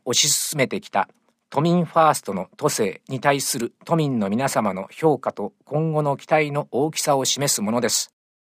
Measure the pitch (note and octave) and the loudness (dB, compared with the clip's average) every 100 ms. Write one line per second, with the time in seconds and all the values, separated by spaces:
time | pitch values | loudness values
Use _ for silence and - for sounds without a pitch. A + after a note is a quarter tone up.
0 | - A#2 D3 - - D3+ B2 G2 - G2+ | 0 0 2 0 -2 -2 -2 -2 -2 -2
1 | - _ _ _ _ C#3 E3 F3 D#3+ E3 | -2 _ _ _ _ 0 2 2 2 4
2 | D#3 C#3 - F#2+ - - C#3+ - G2+ - | 4 2 -2 -6 -8 -2 -2 0 -2 -4
3 | - C3+ C#3+ C#3 - C3 A#2 - - E3 | -8 -2 0 0 -2 -4 -6 -8 -2 0
4 | D3 B2 G2 A2 C3+ C3+ G#2+ F#2 - - | 2 0 0 0 0 0 0 -4 -8 -2
5 | D#3+ B2+ A2 - G2+ - _ D3 D#3+ D3+ | 0 2 -2 -6 -10 -10 _ -2 0 0
6 | D3 C3+ - D#3+ D3 C#3+ - A2+ D#3 - | 0 -2 0 2 2 -2 -4 -2 -2 -2
7 | - C#3 B2+ - C#3 - G#2+ A#2+ A2+ - | 0 0 0 -2 -2 -2 -2 0 0 -2
8 | - _ _ _ _ _ | -4 _ _ _ _ _